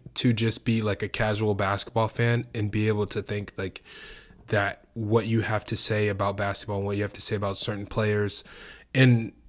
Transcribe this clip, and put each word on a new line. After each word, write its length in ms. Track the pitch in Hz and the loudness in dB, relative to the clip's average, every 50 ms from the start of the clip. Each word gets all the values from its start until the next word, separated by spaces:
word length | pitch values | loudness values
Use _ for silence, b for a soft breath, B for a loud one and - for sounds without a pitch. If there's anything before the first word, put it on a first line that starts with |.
| - - - | -12 -8 -4
to 180 | - - 127 | 2 2 4
just 320 | 113 104 117 113 107 - - | 4 4 2 0 0 0 0
be, 180 | 120 113 113 | 0 2 2
like, 220 | 107 104 98 - - | 2 0 0 -2 -4
a 60 | 101 | -4
casual 440 | - - 113 107 107 104 110 107 104 | -2 0 0 0 2 2 2 0 2
basketball 520 | 98 101 95 101 101 - - - 113 110 | 2 0 0 0 0 -2 -2 0 0 0
fan 400 | 107 - - 120 117 120 117 - - - | 0 0 0 2 2 2 0 -2 -4 -4
and 160 | 113 104 104 | -4 -4 -2
be 160 | 98 107 107 | 0 0 2
able 180 | 110 107 104 104 | 2 2 0 -2
to 160 | 95 - 110 | -2 -4 -6
think, 300 | 98 - 104 104 101 - - | -6 -4 -6 -6 -6 -8 -8
like, 260 | - 95 92 - - B B B B B B B B B B B B - | -6 -6 -6 -8 -12 B B B B B B B B B B B B -6
that 380 | - - 104 101 101 - - - _ _ | -2 0 0 2 0 -2 -6 -14 _ _
what 340 | 117 113 101 110 113 107 | -6 -2 2 2 2 2
you 140 | 113 113 107 | 2 2 2
have 240 | 98 101 110 104 - | 2 2 0 -2 -2
to 100 | - 113 | -4 -4
say 320 | - - - 110 107 104 | -4 -2 0 0 0 2
about 300 | 104 98 98 101 101 98 | 0 0 0 -2 -2 -2
basketball 400 | 98 101 101 98 - - - 104 | -2 -2 -2 -2 -4 -4 -4 -4
and 80 | 98 98 | -2 -2
what 100 | 101 101 | -2 -2
you 60 | 101 | -2
have 100 | 104 101 | -2 -4
to 100 | - - | -4 -8
say 140 | - - 117 | -6 -4 -2
about 220 | 101 104 98 98 | -2 -2 -2 -2
certain 280 | - - - 107 101 104 | -2 -2 -2 -2 -4 -6
players 600 | - - 113 110 107 104 104 104 101 - - B B B B B B B B B B - | -4 -2 0 2 2 2 2 0 0 -2 -4 B B B B B B B B B B 4
in 400 | 131 131 127 120 113 113 101 - - - | 6 6 8 6 6 2 -2 -10 -16 -20